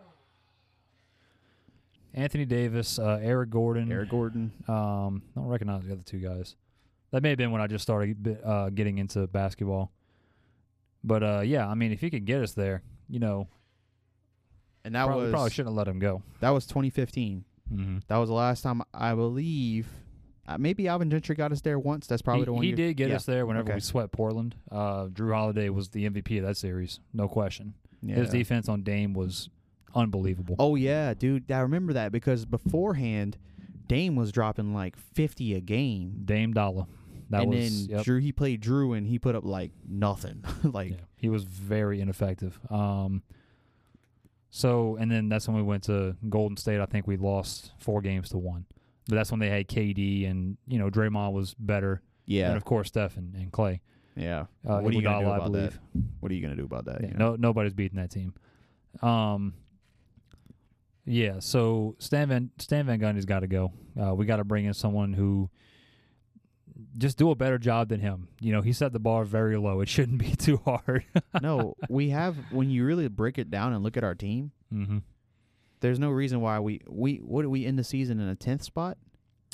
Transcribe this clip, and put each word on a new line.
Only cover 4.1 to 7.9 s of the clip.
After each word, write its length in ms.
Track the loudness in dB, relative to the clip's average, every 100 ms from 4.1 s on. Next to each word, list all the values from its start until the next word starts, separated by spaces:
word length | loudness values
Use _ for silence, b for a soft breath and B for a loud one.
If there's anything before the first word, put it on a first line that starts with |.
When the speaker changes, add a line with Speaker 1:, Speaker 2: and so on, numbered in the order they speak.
| 0 0 -2 -4 -6 -2
Speaker 1:
Um, 540 | 0 0 0 -2 -4 -6 -8
I 40 |
don't 60 | -2
recognize 340 | -2 -2 -4 -4
the 60 |
other 80 | -8
two 160 | -8 -8
guys. 360 | -6 -6 -8 -14 _ _ _ _ _
That 100 | 0
may 60 | 2
have 80 | 2
been 140 | 2
when 100 | 2
I 60 | 0
just 160 | -2
started 400 | 0